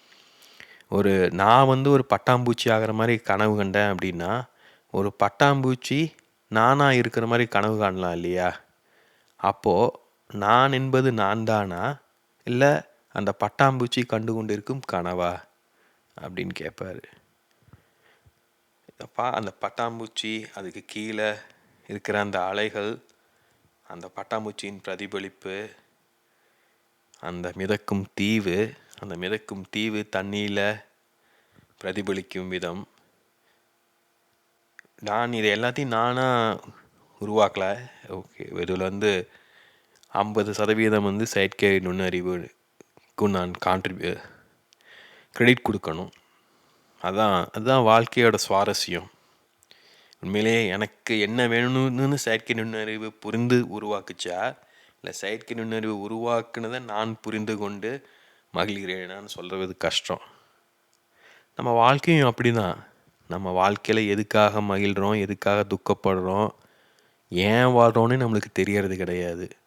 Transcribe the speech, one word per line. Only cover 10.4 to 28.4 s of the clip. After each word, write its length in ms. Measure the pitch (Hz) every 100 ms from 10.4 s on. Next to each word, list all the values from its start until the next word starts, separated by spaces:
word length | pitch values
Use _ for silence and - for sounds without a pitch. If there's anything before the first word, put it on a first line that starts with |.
| 101 123 135
என்பது 400 | 131 135 131 131
நான் 320 | 110 98 110
தானா, 540 | 113 110 98 87 117 143 _ _ _ _
இல்ல 460 | - 123 139 151 - _ _
அந்த 200 | - 98 -
பட்டாம்பூச்சி 640 | 104 - 139 131 120 127 120
கண்டு 280 | 113 113
கொண்டிருக்கும் 480 | 113 110 104 104 131 -
கனவா?" 520 | 92 87 90 87 90 - _ _ _ _ _ _ -
அப்படின்னு 280 | 78 92 92 90
கேட்பாரு. 420 | 78 - 92 87 - - _ _ _ _ _ - _ _ _ _ _ _ _ _ _ _ _ -
அப்பா, 320 | - - 120
அந்த 240 | 113 101 -
பட்டாம்பூச்சி, 920 | 98 - 117 117 110 - 110 110 104
அதுக்கு 300 | - 92 101 -
கீழே 480 | 110 107 107 107 107 - _ _ _ -
இருக்கிற 320 | 101 - 104
அந்த 260 | 104 95 92
அலைகள், 560 | 101 107 104 104 120 _ _ _ _ _ _ _ _ -
அந்த 220 | 90 90 -
பட்டாம்பூச்சியின் 640 | 98 113 107 - 101 101
பிரதிபலிப்பு, 880 | 95 92 101 101 95 - 95 95 107 - _ _ _ _ _ _ _ _ _ _ _ _ _ _
அந்த 320 | 85 90 87 95
மிதக்கும் 520 | 95 104 - 101 95
தீவு, 600 | - 101 110